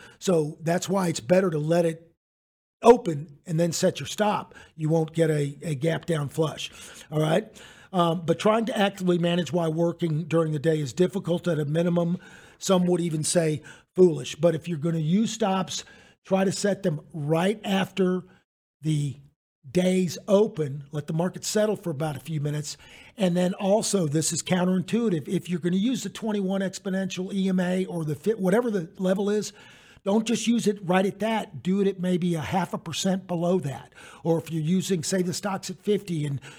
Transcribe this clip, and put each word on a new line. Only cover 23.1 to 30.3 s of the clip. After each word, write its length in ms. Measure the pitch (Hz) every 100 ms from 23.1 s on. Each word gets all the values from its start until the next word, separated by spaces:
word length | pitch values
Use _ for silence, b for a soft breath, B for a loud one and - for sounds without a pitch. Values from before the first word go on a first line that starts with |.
| -
And 200 | 185 175
then 160 | 180 -
also, 520 | 196 214 226 196 151
this 260 | 156 147
is 100 | 160
counterintuitive. 840 | - 180 180 185 - 220 226 165 -
If 220 | 180 -
you're 100 | 175
gonna 180 | 170 190
use 260 | 233 240
the 60 | 196
twenty-one 520 | - 220 208 185 196
exponential 720 | 190 - 196 190 190 180 185
E 140 | 196 190
M 100 | 185
A 260 | 180 185 185
or 180 | 170
the 120 | 156 147
fit, 240 | 202 220
whatever 300 | 185 220 247
the 200 | 202 165 -
level 320 | 185 196 202
is, 240 | 208 - B B B B B
don't 240 | 196 214
just 180 | 220